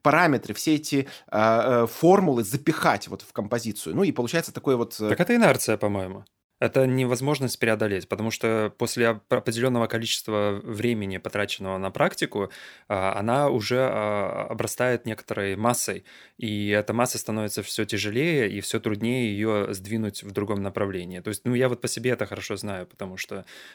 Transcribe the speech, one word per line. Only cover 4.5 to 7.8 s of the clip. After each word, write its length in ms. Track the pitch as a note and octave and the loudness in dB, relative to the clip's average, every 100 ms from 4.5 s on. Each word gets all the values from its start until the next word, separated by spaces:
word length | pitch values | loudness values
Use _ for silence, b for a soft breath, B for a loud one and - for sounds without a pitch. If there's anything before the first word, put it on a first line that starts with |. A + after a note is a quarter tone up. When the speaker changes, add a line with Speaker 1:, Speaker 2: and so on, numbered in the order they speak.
Speaker 1:
такой 240 | - - B2 | -4 2 2
вот, 200 | A#2 - | 0 -2
э, 80 | G#2+ | -2
Speaker 2:
Так 100 | G2+ | 0
это 140 | F3 A#3+ | 2 6
инерция, 400 | G3 B2+ - G#2+ | 6 4 2 0
по-моему. 460 | G#2 G2+ F#2 G2 - _ _ - | 0 -2 -6 -10 -16 _ _ -2
Это 260 | A#2+ C3+ C3 | 0 4 4
невозможность 720 | C3 B2 B2 C3+ D3 B2+ - | 2 2 0 0 0 -2 0
преодолеть, 500 | A2+ G#2+ | 2 2